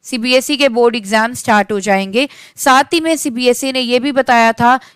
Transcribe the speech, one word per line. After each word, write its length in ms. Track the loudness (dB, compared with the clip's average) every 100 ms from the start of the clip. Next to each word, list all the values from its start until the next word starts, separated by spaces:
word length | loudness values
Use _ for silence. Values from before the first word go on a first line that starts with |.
सीबीएसई 520 | -8 -6 0 0 0 0
के 120 | 0
बोर्ड 280 | 2 0 0
एग्जाम 380 | -2 -2 -2
स्टार्ट 380 | -4 0 0 2
हो 60 | -4
जाएंगे। 480 | -2 -2 0 -2 -4 -6 -20 -6
साथ 360 | 2 2 2
ही 80 | -2
में 140 | -2 -2
सीबीएसई 560 | -4 -2 0 0 -2
ने 80 | -4
ये 200 | -2 0
भी 120 | 0
बताया 400 | -2 2 2 2
था 260 | 2 2 2 -2